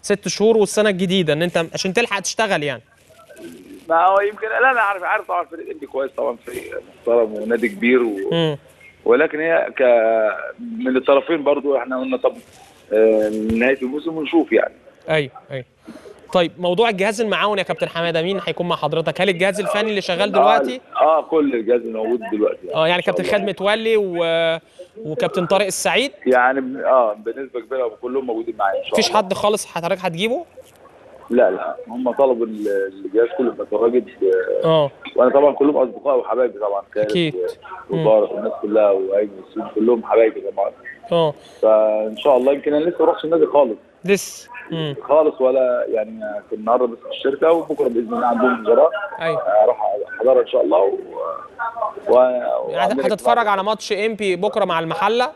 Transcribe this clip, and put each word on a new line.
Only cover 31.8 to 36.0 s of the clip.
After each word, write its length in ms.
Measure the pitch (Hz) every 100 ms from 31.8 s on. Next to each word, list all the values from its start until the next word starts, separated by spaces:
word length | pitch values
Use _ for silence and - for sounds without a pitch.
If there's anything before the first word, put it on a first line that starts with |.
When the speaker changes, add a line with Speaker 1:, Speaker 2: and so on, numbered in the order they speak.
| -
Speaker 2:
هم 220 | 120 127
طلبوا 340 | 117 139 117 113
ال-، 460 | 107 104 98 98 95
الجهاز 240 | 98 104 117 -
كله 140 | 123
يبقى 140 | - -
متواجد، 420 | 104 117 123 104 - 95 92 92 -
آه، 20 | 165
Speaker 1:
آه. 220 | 160 143 - - -
Speaker 2:
وأنا 140 | 123
طبعا 220 | 139 143
كلهم 240 | 127 139 147
أصدقائي 420 | 127 107